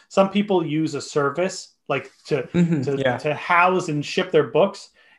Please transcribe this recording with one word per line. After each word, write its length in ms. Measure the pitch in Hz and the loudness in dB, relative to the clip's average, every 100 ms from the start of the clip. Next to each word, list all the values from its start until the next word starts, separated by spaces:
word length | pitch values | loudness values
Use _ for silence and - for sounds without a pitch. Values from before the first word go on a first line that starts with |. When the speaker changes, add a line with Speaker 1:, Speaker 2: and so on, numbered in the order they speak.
| _ | _
Speaker 1:
some 220 | - 196 | 2 2
people 340 | 202 202 185 | 2 0 0
use 300 | 156 151 156 | 0 -2 -2
a 60 | 139 | -4
service, 720 | - 156 143 139 185 - - _ - | -4 -2 0 0 -4 -4 -14 _ -6
like, 240 | 139 - - - | -6 -6 -16 -4
to, 200 | 143 123 | -4 -2
Speaker 2:
Mm-hmm, 280 | 175 170 160 | 0 2 2
Speaker 1:
to, 140 | 127 139 | 0 0
Speaker 2:
yeah. 180 | 135 123 | 0 0
Speaker 1:
to 160 | 151 | -2
house 540 | 143 - 175 180 185 160 | -4 0 4 4 2 -2
and 180 | 147 139 | -4 -2
ship 240 | - 180 | -4 0
their 140 | 160 | 2
books, 460 | 135 147 196 - - _ _ | 2 2 2 0 -16 _ _